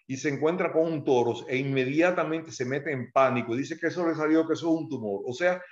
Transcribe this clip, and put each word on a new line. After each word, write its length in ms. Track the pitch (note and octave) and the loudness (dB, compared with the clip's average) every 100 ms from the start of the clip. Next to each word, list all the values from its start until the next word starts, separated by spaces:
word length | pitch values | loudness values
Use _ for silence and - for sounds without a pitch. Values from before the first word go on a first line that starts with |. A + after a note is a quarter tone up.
| - | -12
y 100 | C3 | -6
se 120 | D3 | -4
encuentra 440 | C#3 D3+ F3+ E3+ | 0 0 2 0
con 180 | D#3 E3 | 2 0
un 140 | D#3 C#3+ | 0 2
toros 400 | B2 A#2+ A2 - | 4 4 0 -2
e 100 | C3 | -2
inmediatamente 960 | C#3 C3+ B2+ D3 F3+ F3+ D#3 D#3+ D#3+ | 0 0 0 2 2 2 -2 -4 -6
se 140 | A#2 B2 | -6 -4
mete 260 | C#3+ D#3 | -4 -4
en 200 | C3+ A#2+ | -6 0
pánico 420 | C3+ C3 B2 A2+ | 4 4 4 -2
y 60 | A#2 | -2
dice 180 | D#3 D#3+ | -4 -4
que 80 | D#3+ | -4
eso 200 | D#3+ E3+ | -2 -2
le 80 | D3+ | 0
salió, 300 | D3+ D#3+ D#3+ | 4 4 4
que 60 | |
eso 200 | D3+ E3 | 0 0
es 80 | E3 | 0
un 80 | C#3+ | 0
tumor. 320 | C3 G#2+ G2+ B2 | -6 -4 -4 -6
O 60 | |
sea, 280 | B2 F3 F3+ - | -2 0 0 -6